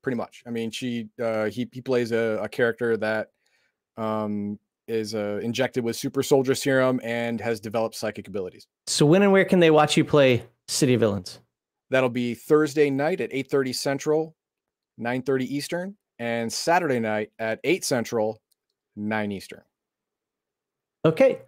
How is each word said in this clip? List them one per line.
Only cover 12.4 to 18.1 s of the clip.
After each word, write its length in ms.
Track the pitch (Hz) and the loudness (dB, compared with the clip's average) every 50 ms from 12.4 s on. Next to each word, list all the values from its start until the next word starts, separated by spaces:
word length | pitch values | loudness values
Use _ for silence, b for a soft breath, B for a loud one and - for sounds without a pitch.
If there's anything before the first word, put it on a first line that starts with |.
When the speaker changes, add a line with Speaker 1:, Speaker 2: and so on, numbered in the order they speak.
| - - 156 151 156 147 135 156 147 143 | 0 4 4 4 4 4 2 2 2 2
Speaker 1:
night 320 | 135 135 143 165 180 - | 2 0 0 -2 -2 -4
at 80 | 117 - | -4 -4
eight 180 | - 139 131 - | -4 -6 -4 -2
thirty 240 | 147 139 131 131 123 | 0 0 0 -2 -4
Central, 640 | - - 143 139 139 - 151 151 160 160 160 - _ _ _ _ _ _ _ _ _ _ _ _ | -4 -4 -4 -4 -2 -2 0 0 0 -2 -4 -10 _ _ _ _ _ _ _ _ _ _ _ _
nine 240 | - 113 120 123 131 | -8 -6 -4 -4 -4
thirty 320 | 127 139 135 131 127 117 139 | -2 -2 -2 -2 -2 -4 -6
Eastern, 400 | 143 135 - 170 175 180 196 208 _ _ _ _ - | -8 -6 -6 -8 -8 -8 -10 -12 _ _ _ _ -8
and 320 | 117 117 117 117 117 113 | -6 -4 -4 -4 -4 -6
Saturday 480 | - - - 160 175 180 175 143 127 117 | -6 -4 0 0 2 2 2 0 0 0
night 320 | 113 107 107 107 107 - _ - | -2 -2 -2 -4 -4 -6 _ -8
at 200 | 113 110 110 107 - | -6 -6 -4 -2 -2
eight 220 | 135 180 190 - | 0 0 0 -2
Central, 560 | - 143 120 110 - | -2 -2 -2 -2 -2